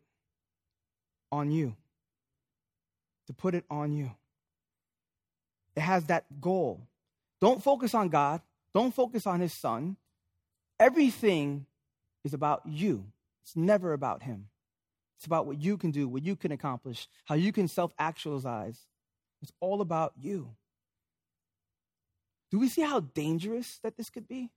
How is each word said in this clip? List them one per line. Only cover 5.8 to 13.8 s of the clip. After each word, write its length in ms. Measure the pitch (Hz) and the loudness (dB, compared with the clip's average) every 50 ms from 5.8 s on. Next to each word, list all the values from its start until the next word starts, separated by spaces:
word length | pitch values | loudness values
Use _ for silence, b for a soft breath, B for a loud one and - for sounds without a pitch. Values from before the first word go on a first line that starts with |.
has 260 | 156 170 190 185 165 | 2 2 2 2 4
that 340 | 143 180 165 - _ 143 143 | 2 0 0 0 _ -16 -6
goal. 460 | 135 175 190 190 165 127 95 - 117 - _ _ _ _ _ _ _ _ _ _ | -2 0 2 2 2 0 -2 -6 -12 -20 _ _ _ _ _ _ _ _ _ _
Don't 220 | - 214 254 226 - | 6 6 6 6 4
focus 300 | 277 285 247 254 226 - | 2 2 2 2 0 2
on 160 | 233 202 175 | 2 2 4
God. 320 | 151 147 143 143 151 170 - _ _ _ _ _ _ | 4 4 4 4 0 -2 -8 _ _ _ _ _ _
Don't 220 | 190 233 254 - | 2 2 2 2
focus 320 | - 254 233 247 226 - | 0 0 0 0 -4 -2
on 140 | 202 180 175 | 0 0 0
his 120 | 180 170 - | 0 0 -2
son. 440 | - - 135 113 113 143 175 196 - _ _ _ _ _ _ _ _ _ _ _ _ _ _ _ _ | -4 -4 -2 -2 -2 -4 -6 -8 -10 _ _ _ _ _ _ _ _ _ _ _ _ _ _ _ _
Everything 880 | 330 370 254 330 294 254 220 - - 214 185 160 143 143 143 143 139 _ _ _ _ _ _ _ _ _ _ _ _ | 6 8 8 6 4 4 4 4 2 4 4 4 2 0 -2 -6 -8 _ _ _ _ _ _ _ _ _ _ _ _
is 80 | 147 135 | -8 -4
about 300 | 139 147 147 147 - - | -2 0 0 0 0 -2
you. 480 | 160 151 151 180 214 151 101 95 101 - _ _ _ _ _ _ | -8 -6 -2 0 0 0 0 -4 -10 -18 _ _ _ _ _ _
It's 120 | - - | -8 -4
never 380 | 165 160 185 214 202 | 0 2 4 4 2